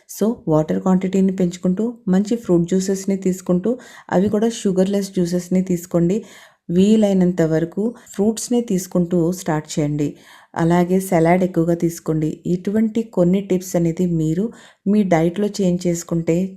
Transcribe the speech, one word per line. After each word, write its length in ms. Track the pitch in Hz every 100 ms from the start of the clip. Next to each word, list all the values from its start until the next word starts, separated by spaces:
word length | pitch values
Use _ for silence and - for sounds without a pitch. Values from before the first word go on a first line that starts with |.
| -
So 180 | - 208 240 -
వాటర్ 340 | 156 156 185
క్వాంటిటీని 540 | 190 185 190 190 190 190
పెంచుకుంటూ, 500 | 180 - 185 185 226 240 -
మంచి 280 | 185 202 233
ఫ్రూట్ 320 | - 175 170
జ్యూసెస్‌ని 500 | 190 190 190 196 196
తీసుకుంటూ, 520 | 190 180 - 180 220 254 - - -
అవి 200 | 180 202
కూడా 200 | 208 233
షుగర్‌లెస్ 600 | 226 202 185 190 202 196
జ్యూసెస్‌ని 500 | - 170 180 175 185
తీసుకోండి. 540 | 185 175 - 175 170 214 - - - _ -
వీలైనంత 720 | 175 202 220 208 190 180 180
వరకు 380 | 160 160 170 - 220 240 -
ఫ్రూట్స్‌ని 520 | - 208 220 - 240
తీసుకుంటూ 540 | 233 185 180 180 170 180 160
స్టార్ట్ 360 | 185 - 151 156
చేయండి. 400 | - 147 147 143 - - - -
అలాగే 440 | - 165 175 175 185
సలాడ్ 440 | 190 170 165 180
ఎక్కువగా 320 | 185 180 165 170
తీసుకోండి. 540 | 170 170 - 156 156 - 165
ఇటువంటి 540 | 180 190 214 220 220 226
కొన్ని 280 | - 175 190
టిప్స్ 320 | 202 185 185 175
అనేది 300 | 170 165 180
మీరు 320 | 170 156 160 226 - - _ 190
మీ 120 | 214
డైట్‌లో 440 | 190 170 170 175 208
చేంజ్ 320 | 208 185 175
చేసుకుంటే 540 | 175 170 - 170 165 170 190